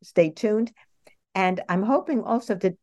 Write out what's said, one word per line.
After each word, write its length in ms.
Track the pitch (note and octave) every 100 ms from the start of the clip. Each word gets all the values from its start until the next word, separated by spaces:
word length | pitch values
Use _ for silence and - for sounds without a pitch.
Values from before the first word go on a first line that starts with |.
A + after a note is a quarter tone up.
stay 260 | - - D#3+
tuned. 440 | - G#3+ G#3+ A#3 - _ _ _ _ _ F#3+
And 260 | F#3 F#3 -
I'm 140 | F3+
hoping 400 | G#3+ C#4 E4+ B3+
also 320 | - A#3 - F#3+
to 200 | F#3 F3